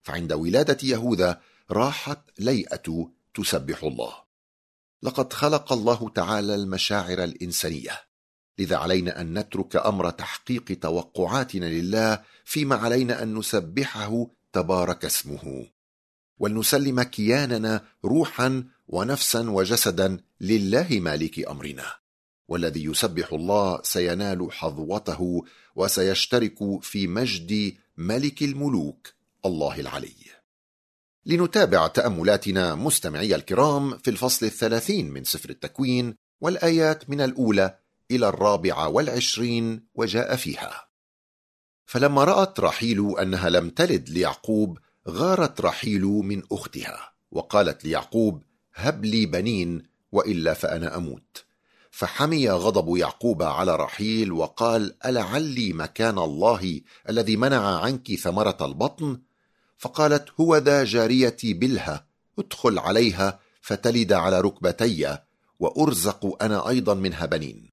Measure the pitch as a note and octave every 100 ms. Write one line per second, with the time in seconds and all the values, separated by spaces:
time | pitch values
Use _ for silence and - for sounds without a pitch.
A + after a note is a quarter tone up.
0 | - D#2+ E2 D#2 E2+ A#2 D3+ C3+ C3+ A2+
1 | A#2+ G2 F2+ F2 _ _ _ G2+ C3 D3
2 | - D3 _ - A2 C3 - - - E2
3 | E2 _ _ - F#2+ D#2 C2+ - D#2 A#1
4 | A#1 - _ _ _ _ _ _ _ _
5 | - B2+ B2+ - D3 D3+ - B2 A2 A#2
6 | A2 - F2 G#2+ G#2 G2+ G2 F#2 - G#2
7 | F2+ F2+ F2 E2+ F2 E2+ E2 D#2 - -
8 | _ _ _ _ _ - F#2 E2 E2 F#2+
9 | F2 - E2+ F2+ G#2 G2 - D#2+ - G2+
10 | E2+ - - - - B2 - F2+ D#2+ E2+
11 | - - F2 B2+ B2+ G2 E2+ E2 F2 A2
12 | A2+ G#2+ _ _ - D3+ C#3 A#2+ A#2 B2
13 | B2 A#2+ A2+ A2 G#2 G#2+ E2 G#2 C3+ G#2+
14 | G#2 A#2 A#2+ _ _ F#2 E2+ F#2 F2 E2+
15 | D2 - D2 C#2+ - C2+ A#1 _ _ _
16 | _ _ _ _ G#2 A2 G#2+ C#3+ C#3 B2+
17 | B2 - G#2+ C3 C3+ A#2 A2 A2 - _
18 | G2 C#3+ C#3+ - B2+ C3 B2 _ - -
19 | A2 C#3 - A#2 A#2 G2 F#2 A#2 G#2+ F2
20 | F#2+ F#2 _ _ F#2 A2 G2 A#2+ F3+ A2
21 | E2 D2+ - - - C#2+ D2 C2+ C#2 -
22 | _ _ _ _ - F2 E2+ D#2+ D2+ -
23 | A2+ D#2+ - D#2 F2 G#2 G2 F2 - F#2
24 | F2 F2+ G2+ F#2 E2+ - E2 D2 D#2 G#2
25 | - D#2 F2+ F2 - - _ - G2 -
26 | F#2+ F#2+ - B2 A2 - G2+ G2 - G#2
27 | F#2 G2 B2 F#2+ E2 G#2 G2+ - _ -
28 | E2+ A#2+ C#3+ C#3 C#3+ C#3 C#3+ A2 D2 -
29 | - _ _ _ F#2+ D#2+ C#2+ D#2+ C2+ C2+
30 | A#1 - - - _ _ _ _ _ _
31 | _ _ - E3+ F3 G#3+ E3 F#2 D#2+ -
32 | A#2+ F2 F2+ G2+ G2+ F#2+ F2 D#2 D3 -
33 | E2+ D2+ G#2 D#2+ - F#2+ D3 C#3+ C#3 -
34 | - G#2 B2+ - A2 - A2+ A2+ A2+ G3+
35 | D#2 C#2 - - - - D3 - C3 B2
36 | A#2+ - _ _ D#3+ F#3 E3+ E3 D#3 D3+
37 | - C#3+ C3 B2+ A#2 G2 F#2+ - _ _
38 | _ B2 G#2+ F#2 G2+ G2+ F2 D2 D#2 F#2
39 | D3+ A#2+ B2 G#2+ A#2+ A#2 A2+ A2+ _ -
40 | A2+ A2 - B2+ - - - - - _
41 | _ _ _ _ _ _ _ _ - B2
42 | C#3+ C#3 D3 G3 F#3+ - F2+ - A#2 G2+
43 | G#2 E2+ F#2+ F#2 F2+ F2 E2+ - F3+ G2
44 | B1+ E2 E2 - - G#2+ G#2 D#2+ _ _
45 | - E2+ E3+ F#3+ D#3 - E2+ - A2 G2+
46 | G2 G#2 G2 G2+ - G2+ - - - -
47 | - _ _ D#2+ - G#2 F2+ D2 D#2+ C3
48 | - A2+ A2 D#2 _ _ _ - A2+ D#3+
49 | G#3+ A3 G3+ F2+ G#2+ G#2 F2 E2+ - _
50 | _ G2+ - F2+ D#2+ - - E2 E2 D#2+
51 | E2 B1 _ - _ _ _ _ _ -
52 | G2+ - D3 D#3+ B2 F#2 G2+ G2 E2 F2+
53 | D2+ - A#2+ F2 E2 C#2+ F#2+ D#2+ C#2+ -
54 | G#2+ A2 G#2 E2 D#2+ - A#2 A2+ G#2 -
55 | B2 B2 F#2+ C3 D#3 B2 G#2 D#2+ D#2 -
56 | A2+ G2 E2 D2 G#2+ G#2+ F#2 D2 - -
57 | - A2+ G#2+ G#2+ C3 C3+ G2+ F2 G#2+ C3
58 | - F#2 F2+ F#2 G#2 - C#2+ C#2 C3 -
59 | D3+ B2+ _ _ _ _ _ _ - -
60 | D3+ D3 - - E3 D3+ C#3 C#3+ B2 A#2
61 | A2 B2+ B2 - A#2 F2 B2+ G#2+ E2 D2
62 | _ _ _ - F#3+ - B2 G2 E2+ G#2+
63 | A#2+ F2+ G2 - _ _ - G#2 A#2 A#2+
64 | G2+ F#2+ F2+ F#2 G2 - F2 F2 A#2 E2
65 | C#2+ C#2+ _ _ _ _ F2+ - D3+ F#2+
66 | G2 - G2 - G#2+ G#2 G2+ B2+ G2+ G2
67 | F#2+ E2 E2 E2 C#2+ A1 A1+